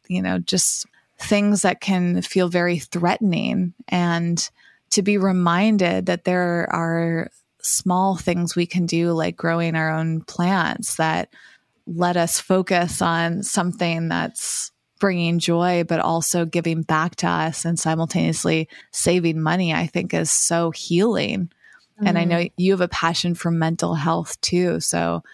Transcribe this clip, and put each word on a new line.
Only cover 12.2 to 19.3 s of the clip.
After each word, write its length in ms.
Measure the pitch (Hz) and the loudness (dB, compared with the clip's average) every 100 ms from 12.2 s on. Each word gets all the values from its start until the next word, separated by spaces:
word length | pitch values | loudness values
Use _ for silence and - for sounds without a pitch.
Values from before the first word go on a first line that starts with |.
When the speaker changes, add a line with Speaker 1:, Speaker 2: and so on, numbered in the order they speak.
| 170 - | 0 -2
Speaker 1:
focus 600 | - 190 185 180 175 - | 0 2 2 0 0 0
on 420 | 175 165 170 175 | 0 0 0 -2
something 640 | 202 - 175 - 170 165 165 | -2 -2 -2 0 -2 0 -2
that's 640 | 170 - - - - - _ _ - | -2 -2 -6 -8 -6 -8 _ _ -2
bringing 400 | 202 180 170 170 | 0 2 0 0
joy, 440 | 165 170 175 175 170 | 2 2 2 0 0
but 140 | 165 | 0
also 460 | - 165 - 175 165 | 0 -2 0 0 0
giving 380 | 175 165 165 | -2 0 -2
back 320 | 151 156 170 - | 0 0 0 -2
to 100 | 170 | -2
us 380 | 170 160 - 170 | 0 -2 -2 -2
and 140 | 165 | -2
simultaneously 880 | 160 160 165 175 165 160 165 160 160 - - | 0 0 0 0 0 0 0 0 -2 -10 -12
saving 500 | - 175 180 165 | -4 0 2 2